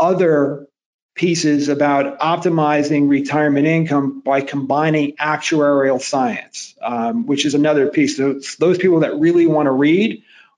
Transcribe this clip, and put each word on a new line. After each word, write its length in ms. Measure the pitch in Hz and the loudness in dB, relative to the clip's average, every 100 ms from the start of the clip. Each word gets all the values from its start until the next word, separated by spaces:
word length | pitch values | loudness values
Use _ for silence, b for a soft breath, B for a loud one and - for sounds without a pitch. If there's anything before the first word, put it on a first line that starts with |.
other 640 | 165 185 175 147 143 147 - _ _ _ _ | 0 2 2 2 0 -4 -12 _ _ _ _
pieces 540 | - 170 160 156 147 143 | -4 -2 0 0 0 0
about 520 | 143 147 139 139 - | 0 0 0 -2 -2
optimizing 840 | 151 175 180 165 151 147 143 151 143 | -2 0 0 0 2 0 0 0 2
retirement 560 | 139 135 147 151 139 156 | 2 0 0 0 2 2
income 540 | 165 160 143 139 139 | 2 0 0 -2 -4
by 200 | 135 135 | -2 -2
combining 760 | 139 143 135 139 156 156 147 - | -2 -6 -2 0 0 0 -2 -4
actuarial 840 | 151 151 - 160 143 143 135 127 | -4 -4 -2 0 2 2 2 0
science, 760 | - 139 123 101 - - - - | -2 -2 -2 -4 -10 -18 -18 -12
um, 460 | 117 120 117 117 127 | -8 -4 -4 -4 -2
which 180 | 139 | -2
is 100 | 147 | 0
another 340 | 143 151 147 131 | 0 2 2 0
piece. 280 | 160 139 - | 0 0 0
So 240 | 139 139 - - | -4 -4 -8 -2
those 200 | 160 180 | 0 2
people 220 | 185 165 | 2 2
that 180 | 143 147 | 0 0
really 260 | 165 175 | 2 4
want 220 | 165 151 147 | 2 2 0
to 60 | |
read, 500 | 131 147 180 220 - b b b | 2 2 2 0 -4 b b b